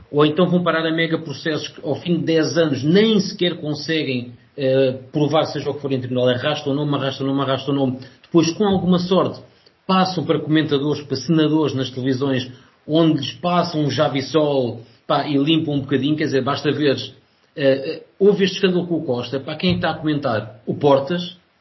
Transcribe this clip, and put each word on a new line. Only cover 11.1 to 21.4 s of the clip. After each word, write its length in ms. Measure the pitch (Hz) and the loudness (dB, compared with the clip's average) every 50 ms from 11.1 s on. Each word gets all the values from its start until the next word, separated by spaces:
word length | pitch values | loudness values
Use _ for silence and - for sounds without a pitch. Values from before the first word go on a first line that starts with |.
| 135 | -6
senadores 580 | 123 - - 165 156 156 151 151 156 151 135 127 | -4 0 2 2 4 4 4 2 2 2 0 0
nas 160 | 131 131 123 | -2 -4 -4
televisões, 580 | - 127 123 135 131 120 143 139 131 123 - - - - - _ _ _ _ | -6 -4 -2 -2 -2 0 0 0 -2 -2 -4 -6 -12 -20 -20 _ _ _ _
onde 320 | 143 151 165 165 160 147 135 | 0 2 4 4 4 4 2
lhes 140 | 127 - - | 0 -6 -8
passam 480 | - - 175 180 175 165 - - 151 147 | -6 -4 0 0 0 0 0 0 -2 0
um 80 | 139 | 0
javissol, 920 | 117 151 151 143 135 139 131 - - 156 151 147 139 135 123 117 113 - - - _ _ _ - | 0 2 0 0 0 -2 -2 0 0 2 2 2 2 0 0 -2 -4 -8 -12 -18 _ _ _ -2
pá, 180 | 156 139 135 | 0 0 0
e 100 | 147 143 | 0 0
limpam 360 | 139 139 156 165 156 - 147 147 | 2 2 2 2 2 2 0 -2
um 60 | 139 | -2
bocadinho. 360 | 123 - 139 127 131 147 151 | -2 0 0 0 0 0 0
Quer 100 | 151 160 | 0 0
dizer, 160 | 135 131 131 117 | 0 0 0 0
basta 260 | 139 139 - - 147 | 0 -2 -2 0 -2
veres, 420 | 135 135 151 139 127 - - - - _ _ _ _ _ _ _ - | 0 2 2 0 0 0 -4 -10 -14 _ _ _ _ _ _ _ -6
eh, 80 | 156 143 135 135 135 - 165 151 | 0 2 4 4 2 0 -4 -8
eh, 60 | - - - _ | -8 -12 -14 _
houve 280 | - 196 208 196 175 196 | 2 4 4 4 4 2
este 120 | 185 - - | 0 0 2
escândalo 280 | - 185 175 175 - | 0 2 2 0 0
com 80 | 175 170 151 | -2 -2 -4
o 60 | - | -2
Costa, 360 | 135 123 123 123 - - 135 | -2 -4 -4 -4 -4 -6 -8
pá, 160 | - 156 151 | -8 -8 -8
quem 140 | - - 180 | -4 0 0
é 20 | 175 | 0
que 60 | 175 | 0
está 120 | 175 165 | 0 -2
a 80 | 143 - | -4 -2
comentar? 600 | - 156 151 139 143 131 113 107 104 - - - _ | -2 -2 -2 -2 -2 -2 -2 -2 -4 -6 -12 -12 _
O 80 | - 143 | -8 -4
Portas 640 | - 143 143 135 127 - - 175 175 - - - - | 0 4 4 4 4 2 0 -4 -6 -6 -8 -12 -16